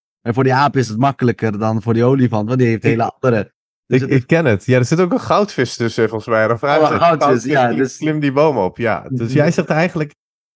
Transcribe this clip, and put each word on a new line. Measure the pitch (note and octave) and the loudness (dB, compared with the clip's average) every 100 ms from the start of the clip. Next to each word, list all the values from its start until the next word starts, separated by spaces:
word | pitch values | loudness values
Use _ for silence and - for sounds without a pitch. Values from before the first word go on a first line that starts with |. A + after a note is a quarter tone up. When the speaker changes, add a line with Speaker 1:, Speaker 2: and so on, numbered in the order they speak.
| _ _ | _ _
Speaker 1:
En | A#2 | -4
voor | A#2 | 0
die | B2+ | 2
aap | B2+ C#3+ C#3 | 2 0 0
is | A2 | -2
het | G#2+ | 0
makkelijker | C#3 - B2 A2 A2+ G2+ | -2 0 -2 -2 -4 -2
dan | A2 A2 | -2 -2
voor | A2+ | -2
die | A2+ | 0
olifant, | A#2+ C3+ B2 A2 G#2 | 2 2 2 0 -2
want | B2+ | 0
die | A#2+ | 0
heeft | A2 | 0
Speaker 2:
Ik, | A#2 | 0
Speaker 1:
hele | A2+ G#2+ | 0 -2
andere. | - C3 A2 - _ _ _ _ | -2 0 0 -2 _ _ _ _
Dus | B2+ | -2
Speaker 2:
ik, | |
Speaker 1:
het | C3 | 2
is | C3+ | -2
Speaker 2:
ik | - | 2
ken | E3 | 2
het. | D#3 G2+ | 2 0
Ja, | - B2+ | 2 0
er | |
zit | B2 E3 | 2 2
ook | F3+ | 0
een | B3+ | 0
goudvis | - E3 G#3 - B2 - | 0 0 0 -2 -4 -2
tussen, | A#2 - A2+ | -4 0 -2
volgens | A2 A2+ | -2 -2
mij. | A2+ A2 | 0 2
Dan | A#2 | 0
vragen | C#3+ D3+ | 0 2
Speaker 1:
Oh, | D3+ | 2
Speaker 2:
ze, | |
Speaker 1:
een | - | 2
goudvis, | E3+ D#3+ C#3+ | 2 2 2
Speaker 2:
"Goudvis, | B2+ A#2 | 0 0
Speaker 1:
ja, | C#3+ B2 | 0 0
Speaker 2:
die | A#2 | 0
Speaker 1:
dus | C3 - | -2 -4
Speaker 2:
klim | D#3 D#3 | -4 -2
die | C#3+ | 0
boom | C3+ D#3 B2+ | 2 2 2
op." | F#2 - | -2 -2
Ja, | A2+ F#2+ - | -4 -4 -6
dus | B2+ A2+ | -6 -2
Speaker 1:
Mhm. | C3+ | 0
Speaker 2:
jij | D3+ | 0
zegt | E3+ D#3 | 0 -2
eigenlijk, | D#3 F3 D#3 D3+ - _ _ _ | -2 -2 -4 -8 -10 _ _ _